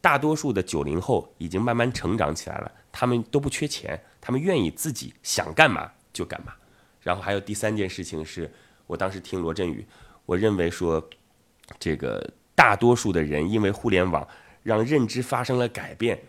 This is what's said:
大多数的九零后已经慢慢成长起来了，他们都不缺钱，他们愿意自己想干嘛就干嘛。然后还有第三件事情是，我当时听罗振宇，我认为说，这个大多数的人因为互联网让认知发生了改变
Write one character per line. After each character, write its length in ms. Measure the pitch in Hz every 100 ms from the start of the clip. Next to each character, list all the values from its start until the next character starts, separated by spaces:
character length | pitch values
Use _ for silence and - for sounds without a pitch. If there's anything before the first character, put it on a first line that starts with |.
大 180 | 175 143
多 160 | 151 151
数 160 | 143
的 100 | 98
九 200 | 90 80
零 180 | 71 80
后 320 | 92 110 - _
已 100 | 85
经 120 | 90
慢 160 | 120 120
慢 140 | 120
成 240 | 120 85 107
长 160 | 76
起 160 | 78 -
来 80 | -
了， 120 | - - _
他 140 | - 123
们 160 | 123 117
都 100 | 147
不 80 | 139
缺 180 | - 151
钱， 340 | - - 78 - _
他 100 | -
们 100 | 127
愿 200 | 170 170
意 100 | 87
自 220 | - 160
己 220 | 127 - -
想 300 | - - 82
干 160 | 80 156
嘛 200 | 80 - _ _
就 120 | -
干 160 | 90 -
嘛。 80 | - - _ _ _ _
然 140 | -
后 60 | 87
还 120 | 92
有 80 | 101
第 120 | 95
三 240 | 104 107 107
件 120 | 95
事 140 | -
情 220 | 85 80
是， 280 | 78 - 78 - - _ _
我 100 | 85
当 140 | 95
时 100 | 98
听 200 | - 92
罗 120 | 82
振 160 | 82 90
宇， 180 | 58 - - - -
我 120 | - 90
认 200 | 110 98
为 140 | 85
说， 360 | 85 87 80 - - _ _ _ _ - -
这 180 | 87 73
个 360 | 67 50 - - _
大 220 | - 123 101
多 180 | 120
数 180 | 120 110
的 100 | 85
人 280 | 76 73 82
因 100 | 110
为 100 | 101
互 200 | 101 117
联 180 | 92 92
网 160 | 80 69 - - -
让 220 | - 110
认 220 | 117 151 113
知 160 | 123
发 200 | 123 123
生 160 | 123 127
了 100 | 120
改 260 | - -
变 280 | - 113 95